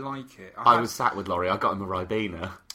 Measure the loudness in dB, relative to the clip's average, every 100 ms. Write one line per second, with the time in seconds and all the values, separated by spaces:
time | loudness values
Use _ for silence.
0 | -6 -10 -12 -16 -16 2 6 6 4 0
1 | 0 0 -2 0 2 2 0 0 -2 -4
2 | -2 -2 -2 -6 -10 -10 -16